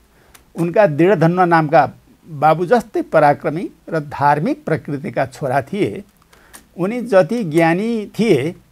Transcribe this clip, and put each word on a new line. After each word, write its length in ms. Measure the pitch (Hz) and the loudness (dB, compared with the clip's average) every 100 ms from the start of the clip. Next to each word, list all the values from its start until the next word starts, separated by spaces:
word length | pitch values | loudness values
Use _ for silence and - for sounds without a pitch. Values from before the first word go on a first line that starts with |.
| _ _ _ - _ - | _ _ _ -20 _ -6
उनका 300 | 170 180 202 | -2 2 2
दृढधन्वा 580 | 143 175 196 165 180 | 2 2 4 2 2
नामका 460 | 175 165 156 160 131 - _ _ - | 2 2 4 2 2 -4 _ _ -16
बाबु 380 | 147 151 160 175 | 0 2 2 2
जस्तै 360 | 240 - 349 | 0 0 -8
पराक्रमी 680 | - 165 147 143 170 151 294 - - | 0 2 4 2 -4 -6 -8 -14 -8
र 120 | 160 | -8
धार्मिक 640 | 147 113 143 147 208 311 | -6 -2 0 0 -2 -4
प्रकृतिका 640 | - 160 - 143 143 127 127 | -4 -6 -6 -10 -8 -6 -6
छोरा 360 | - 143 139 | -6 -4 -4
थिए। 420 | 127 208 139 98 - _ _ _ _ - _ - | -4 -4 -4 -6 -16 _ _ _ _ -20 _ -8
उनी 220 | 185 247 | -6 -6
जति 440 | 240 190 185 233 | 0 2 2 -2
ज्ञानी 600 | 180 156 165 170 226 233 208 | -2 0 2 0 -2 -4 -6
थिए, 480 | - 226 147 147 185 _ | -2 2 2 0 -8 _